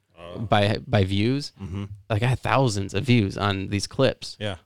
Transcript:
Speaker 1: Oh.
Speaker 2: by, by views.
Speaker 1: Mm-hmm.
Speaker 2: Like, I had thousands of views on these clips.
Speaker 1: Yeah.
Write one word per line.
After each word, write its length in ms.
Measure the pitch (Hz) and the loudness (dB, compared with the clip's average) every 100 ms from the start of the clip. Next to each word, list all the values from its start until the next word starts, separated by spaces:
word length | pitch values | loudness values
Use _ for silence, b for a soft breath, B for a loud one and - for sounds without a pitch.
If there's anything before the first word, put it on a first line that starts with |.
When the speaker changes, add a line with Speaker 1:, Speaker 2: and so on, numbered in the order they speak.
| _ 85 | _ -20
Speaker 1:
Oh. 200 | 85 90 | -14 -8
Speaker 2:
by, 380 | 107 107 104 110 - | 0 4 4 0 0
by 180 | 113 | 2
views. 480 | 95 98 110 135 143 - | 2 2 0 0 -6 -12
Speaker 1:
Mm-hmm. 220 | 92 98 101 - - | -10 -8 -8 -12 -4
Speaker 2:
Like, 120 | 107 | -2
I 40 | 120 | 0
had 140 | 123 | 0
thousands 540 | 104 120 131 101 98 | 2 2 2 0 -2
of 100 | 98 | -4
views 340 | - 120 98 - | 4 4 4 0
on 300 | 101 98 95 | -2 -2 -2
these 180 | 101 - | -4 -4
clips. 500 | - 127 - - - | 0 0 0 -10 -8
Speaker 1:
Yeah. 180 | 107 92 | -8 -8